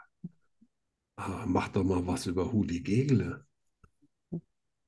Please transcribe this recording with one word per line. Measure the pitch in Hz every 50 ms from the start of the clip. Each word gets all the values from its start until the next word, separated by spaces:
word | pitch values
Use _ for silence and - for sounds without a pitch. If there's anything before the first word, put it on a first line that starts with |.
| - _ _ _ - 175 - _ _ _ _ _ _ _ _ _ _ _ _ _ _ _ _
aber | - 95 95 95 87 -
mach | 92 90 92 - -
doch | - 104 92
mal | 92 92 92 90
was | 90 87 - -
über | 98 85 92 87 80 107
Hudi | 104 92 - 87 85 -
Gägele. | 92 101 123 139 147 135 104 90 85 - - - _ _ _ _ _ _ _ - - _ _ _ _ _ _ _ _ 170 170 - _ _ _ _ _ _ _ _